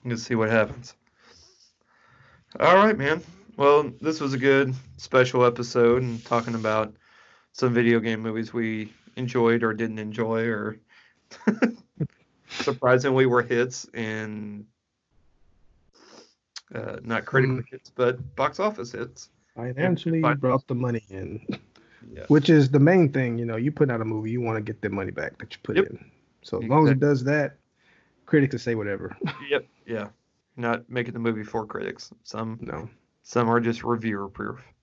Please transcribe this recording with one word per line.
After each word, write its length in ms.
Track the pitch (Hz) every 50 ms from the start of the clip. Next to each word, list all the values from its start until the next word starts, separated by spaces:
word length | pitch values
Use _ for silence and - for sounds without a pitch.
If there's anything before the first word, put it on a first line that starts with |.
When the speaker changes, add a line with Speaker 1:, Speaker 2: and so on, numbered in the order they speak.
| _
Speaker 1:
We'll 140 | 123 120 113
see 160 | 113 - 123
what 140 | 113 110 107
happens. 460 | 113 113 107 104 - 117 123 - - _ _ _ _ _ _ _ _ _ _ _ _ _ _ _ _ _ _ _ _ _ _ _ _ _ _ _ _ _ _ _ _ -
All 160 | - 156 180
right, 220 | 190 202 220 208 143
man. 240 | 135 143 156 156 160 - - - - _ - -
Well, 340 | 147 147 143 147 151 139 127 -
this 180 | - 151 160 156
was 140 | 151 139 135
a 40 | 123
good 340 | 123 139 135 135 139 131 131 131 - - - -
special 480 | - - - 131 127 127 - 127 123
episode 560 | 120 120 120 123 120 - 123 120 117 120 123 127
and 200 | 123 117 113 113
talking 300 | - 120 117 117 120 117
about 380 | 113 110 110 107 110 110 107 - _ _ _ _ _ _ _ _ _ _ _ _
some 200 | - - 127 120
video 280 | 120 120 117 117 117
game 180 | 107 117 113 110
movies 320 | 110 113 110 113 113 113 -
we 380 | 123 113 113 110 110 107 104 - _ _ _ _
enjoyed 480 | - 127 123 127 127 117 117 117 117 117
or 100 | 113 110
didn't 240 | 107 117 113 110 110
enjoy 440 | 110 107 107 110 113 110 113 113 113 117
or 300 | 113 104 104 107 110 - _ _ _ _ _ _ _ _ _ _ - - - -
<laughs> 80 | 208 - - 233 233 - _ _ _ _ 160 - _ _ _ _ _ _ _ _
surprisingly 760 | - - - - 139 127 - 123 127 127 131 139 131 131 131
were 160 | 127 120 120
hits 440 | 120 120 127 117 123 131 127 - - - -
and, 720 | 113 113 110 107 110 107 107 107 107 107 104 104 104 107 _ _ _ _ _ _ _ _ _ _ _ _ _ _ _ _ _ _ _ _ _ _ _ _ _ _ _ _ - - - - _ _ _ _ _ _ - _ _ -
uh, 240 | 113 110 107 104 - -
not 220 | - 113 117 113
critically 360 | - - 135 131 131 131 127 123
Speaker 2:
Mm. 60 | _
Speaker 1:
hits, 180 | - 131 _ -
but 460 | _ - 127 120 123 127 - - -
box 240 | - 131 147 143 -
office 320 | 196 214 214 - - -
hits. 380 | - 104 117 131 - - - _ _ _ _ _ _
Speaker 2:
Financially 600 | 113 117 123 123 135 160 185 180 - - 170 165 165
Speaker 1:
And 100 | 160 156
fin- 100 | 147 143
Speaker 2:
brought 280 | 135 127 127 135 - _
the 80 | 131
money 280 | 120 127 123 120 113 107 _
in, 360 | 95 95 95 - 98 110 - - - - _ _ _ _ _ _ _ _ - -
Speaker 1:
Yeah. 140 | - - - -
Speaker 2:
which 220 | 147 151 139 -
is 200 | 165 151 143 131
the 100 | 135 147
main 320 | 139 156 180 190 175 139
thing. 260 | 143 143 131 120 117 117
You 80 | 120
know, 100 | 117 113
you 160 | 113 117 143
put 180 | 151 - 151 139
out 120 | 123 113
a 40 | 113
movie, 260 | 110 110 110 107 110
you 100 | 113 123
wanna 200 | 123 117 113 113
get 200 | 107 107 110 -
the 80 | - 104
money 220 | 101 98 98 95
back 260 | 95 - - - - _
that 160 | - - -
you 60 | - _
put 140 | - 104 170
Speaker 1:
Yep. 80 | 196 -
Speaker 2:
in. 240 | - - - _ _ _ _ _ _ _
So 200 | _ - - 95
as 80 | 107 113
long 140 | 131 151 160
as 60 | 139
it 80 | 135 131
Speaker 1:
Exactly. 100 | 139 147
Speaker 2:
does 160 | 147 131 123
that, 340 | 135 143 151 143 147 - _ _ _ _ _ _ _ _ _ _ _ _ _ _
critics 260 | - - 151 139 135
can 80 | 139 120
say 160 | - 123 117
whatever. 400 | 110 104 101 101 92 90 92 - -
<laughs> 280 | - 160 - - 143 143
Speaker 1:
Yep. 160 | 143 139 - _ _ _ _
Yeah. 240 | - 117 110 101 104 _ _ _ _ _ _ _ _ _ -
Not 320 | 120 117 117 - - _
making 240 | 120 127 120 123 -
the 60 | 117
movie 240 | 117 117 113 110 107
for 220 | 107 - 117 107
critics. 460 | 107 - - 95 92 - - - - - _ _
Some 340 | - - 107 113 113 110 113
Speaker 2:
No. 280 | - - - 76 - 113 - _ _ _ _ _ _
Speaker 1:
some 260 | - - 123 120 117
are 100 | 117 120
just 240 | 117 117 117 117 -
reviewer 460 | 117 120 113 110 113 104 98 98 98
proof. 320 | - - 104 107 117 131 - _ _ _